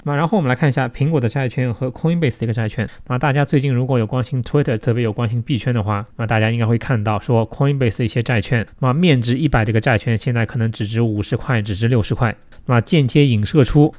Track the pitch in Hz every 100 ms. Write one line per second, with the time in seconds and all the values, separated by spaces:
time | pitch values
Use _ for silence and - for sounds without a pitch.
0 | 151 143 165 214 131 127 147 139 123 -
1 | 143 156 113 143 127 - 127 107 131 -
2 | 165 170 139 - 113 110 107 - 98 -
3 | - 123 151 143 139 147 139 123 131 123
4 | 107 127 117 127 - 147 139 110 127 117
5 | 113 110 117 120 117 117 127 120 101 101
6 | 110 - 110 113 110 117 110 117 - 110
7 | 107 104 - 117 110 - 139 139 120 -
8 | 117 123 113 113 - 120 - - 131 143
9 | 180 131 117 135 151 120 110 110 139 110
10 | 120 110 131 117 110 117 113 - 107 113
11 | 117 104 - 139 - 117 107 98 117 123
12 | - - 113 - - - - 120 - 160
13 | 127 151 143 107 110 156 127 147 151